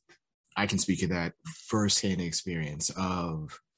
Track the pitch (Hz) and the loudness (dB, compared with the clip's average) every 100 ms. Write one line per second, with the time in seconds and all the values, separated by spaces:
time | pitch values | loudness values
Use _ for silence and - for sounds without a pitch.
0 | _ _ _ _ _ - 101 101 - 87 | _ _ _ _ _ 0 2 2 2 2
1 | 90 87 82 - - - - 110 104 - | 2 0 -2 -4 -12 -12 -2 2 4 4
2 | 101 90 87 80 - 85 78 73 - - | 2 0 -2 -4 -2 -2 -4 -2 -4 -2
3 | 92 92 87 80 76 - - | -2 0 -2 -4 -6 -12 -20